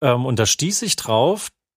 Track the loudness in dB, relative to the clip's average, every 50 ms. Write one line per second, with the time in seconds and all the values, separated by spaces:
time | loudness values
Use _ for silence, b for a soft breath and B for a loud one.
0 | 0 0 2 2 0 0 0 0 0 0 0 0 -2 -2 -2 -2 -4 -4 -4 -4
1 | -2 0 2 4 4 4 2 0 -4 -10 -14 _ _ _ _